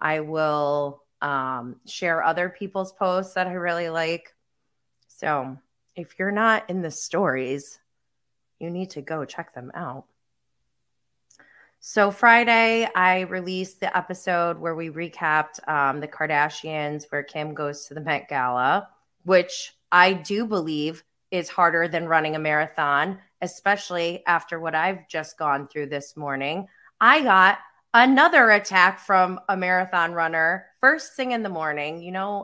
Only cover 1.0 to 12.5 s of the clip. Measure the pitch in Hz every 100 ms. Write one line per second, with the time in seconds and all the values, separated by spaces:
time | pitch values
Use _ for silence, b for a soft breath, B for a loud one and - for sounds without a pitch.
1 | _ _ 147 139 131 127 123 - - -
2 | 180 165 160 165 180 180 196 196 190 -
3 | 190 185 190 185 185 180 175 170 170 165
4 | 160 170 - _ _ _ _ _ _ _
5 | _ - 156 147 131 131 _ _ _ -
6 | 165 - 196 202 226 214 - 185 165 -
7 | - 170 185 131 127 139 - - _ _
8 | _ _ _ _ _ _ 165 175 185 151
9 | 139 156 135 - 165 127 123 - 151 131
10 | - _ _ _ _ _ _ _ _ _
11 | _ _ _ b b b b b - 214
12 | 202 196 240 226 226